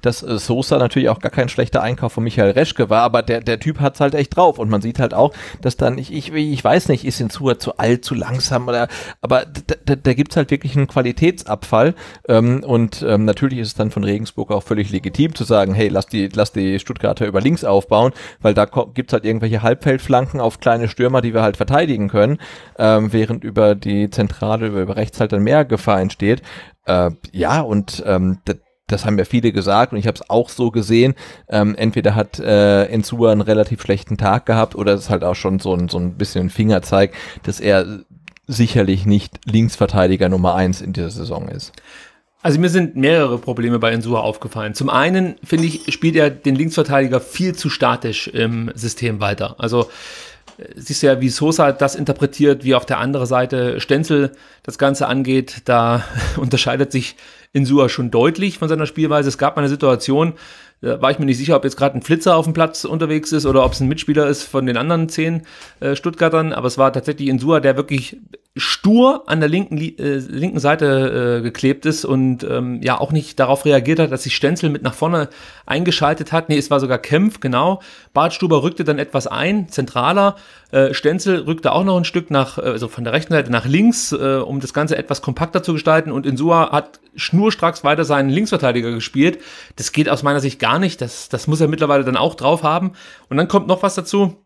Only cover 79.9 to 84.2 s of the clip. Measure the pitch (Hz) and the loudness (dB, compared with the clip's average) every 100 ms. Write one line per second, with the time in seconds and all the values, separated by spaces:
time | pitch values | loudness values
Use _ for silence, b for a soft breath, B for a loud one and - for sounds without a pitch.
79.9 | 123 127 190 202 196 B B B 135 135 | -2 0 2 2 0 B B B 2 2
80.9 | 175 - 175 202 180 135 160 - 160 196 | 2 0 0 0 -2 -2 -2 0 0 2
81.9 | 185 165 175 170 143 131 - - 113 113 | 0 0 -4 0 0 0 -4 -4 -4 -6
82.9 | - 117 135 156 160 127 117 120 156 226 | -8 -4 -4 0 0 2 -2 2 4 4
83.9 | 233 - 147 | 2 -2 -2